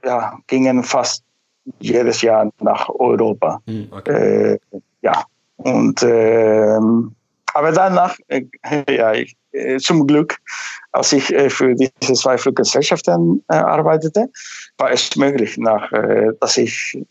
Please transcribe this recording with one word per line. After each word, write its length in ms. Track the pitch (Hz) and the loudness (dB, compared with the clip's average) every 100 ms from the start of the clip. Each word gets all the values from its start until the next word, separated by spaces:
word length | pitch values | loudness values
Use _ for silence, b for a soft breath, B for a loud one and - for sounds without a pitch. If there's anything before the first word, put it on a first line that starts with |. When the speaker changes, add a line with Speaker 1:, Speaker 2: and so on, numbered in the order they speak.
Speaker 1:
ja, 340 | 127 123 110 - _ | -2 -4 -4 -10 _
gingen 380 | 131 131 127 | 0 2 2
fast 400 | 123 135 123 - _ _ _ _ - - | 0 -2 -2 -6 _ _ _ _ -20 -12
jedes 420 | 110 117 120 113 | -2 0 0 0
Jahr 260 | 117 110 107 - | 2 2 2 -2
nach 280 | 104 107 - | -2 -2 -4
Europa. 720 | - 123 110 113 107 160 98 - | -2 0 2 0 0 -2 -4 -10
Speaker 2:
Mhm, 220 | 110 107 | -12 -12
okay. 640 | 101 - - 104 104 104 | -12 -4 0 2 2 2
Speaker 1:
Äh, 60 | 104 _ 101 _ _ | -2 _ -20 _ _
ja. 220 | - - - _ _ _ | -2 -2 -4 _ _ _
Und, 480 | 131 117 113 - | -4 0 0 0
ähm, 1080 | 120 117 110 113 110 110 107 107 110 113 117 - _ _ - | 2 4 4 4 4 4 4 2 2 0 -2 -10 _ _ -6
aber 160 | 151 151 | -2 0
danach, 460 | 160 190 185 180 - _ | 2 2 2 0 -2 _
äh, 160 | 143 131 - | -6 -6 -14
<laughs> 260 | - 147 135 | -4 -4 -2
ja, 220 | 135 113 | 0 2
ich, 240 | 110 123 - _ | 0 -4 -12 _
äh, 260 | 139 127 131 | -8 -4 -4
zum 280 | - 170 143 | 0 2 4
Glück, 300 | 147 156 - - B B B B | 2 2 -4 -12 B B B B
als 220 | - 123 | -2 0
ich, 200 | 143 - | 0 0
äh, 160 | 165 139 | 0 0
für 260 | - 131 127 | 2 0 2
diese 380 | 135 _ - | -2 _ -2
zwei 220 | 127 135 127 | 0 2 0
Fluggesellschaften, 1040 | 139 - 117 - 151 170 - 175 170 180 - | 0 0 0 0 0 -2 0 2 2 0 0
äh, 60 | |
arbeitete, 720 | 160 165 151 156 160 156 175 247 B B B B _ | 0 2 2 2 0 0 -2 -2 B B B B _
war 120 | 160 | -2
es 240 | 123 - | 0 -2
möglich, 420 | - 139 143 110 - | 0 0 0 -2 -2
nach, 340 | 117 107 - | 0 0 -2
äh, 400 | 110 107 107 107 110 | -2 0 2 0 0
dass 160 | 117 120 | -2 0
ich 420 | 117 - - - - | -2 -4 -10 -10 -14